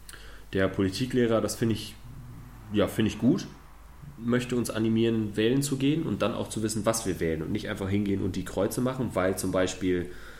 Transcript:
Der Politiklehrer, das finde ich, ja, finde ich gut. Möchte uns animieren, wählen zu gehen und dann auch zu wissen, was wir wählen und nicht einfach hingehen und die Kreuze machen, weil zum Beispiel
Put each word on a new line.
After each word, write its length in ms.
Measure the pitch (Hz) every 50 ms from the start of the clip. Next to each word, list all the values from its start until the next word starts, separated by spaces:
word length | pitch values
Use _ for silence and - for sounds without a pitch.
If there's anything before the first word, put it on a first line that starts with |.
| - - - - - - - - - - -
Der 160 | 98 95 92
Politiklehrer, 720 | 92 - 101 95 95 - 127 123 127 127 120 113 113 110
das 160 | 104 104 -
finde 180 | - 123 113 107
ich, 200 | 98 - - - - - - - - - - - - - - - - - - 104
ja, 140 | 104 98
finde 240 | 87 - - 110 104
ich 80 | 98 -
gut. 280 | - 120 170 196 - - - - - - - - - - - - - - - -
Möchte 380 | 113 120 120 123 123 - 127
uns 140 | 123 113 -
animieren, 680 | - 113 110 113 113 113 113 117 113 113 110 104 101
wählen 260 | 110 107 117 127 139 139
zu 140 | 139 139
gehen 280 | 127 131 139 151 165 156
und 180 | 131 104 95 101
dann 120 | 107 117
auch 140 | - 110 -
zu 140 | - 110 107
wissen, 240 | 110 110 110 101
was 180 | 113 113 - -
wir 140 | 98 87 -
wählen 220 | 87 82 80 78 80
und 100 | - -
nicht 160 | 107 107 -
einfach 200 | 107 101 98 95
hingehen 340 | 98 104 104 98 98 95 98
und 140 | 98 92
die 80 | 95 92
Kreuze 360 | - - - 95 - - -
machen, 300 | 123 127 131 139 127 101 -
weil 220 | 95 90 95 98
zum 160 | - - 92 92
Beispiel 580 | 95 92 90 - - - 92 90 90 87 87 - - - - - -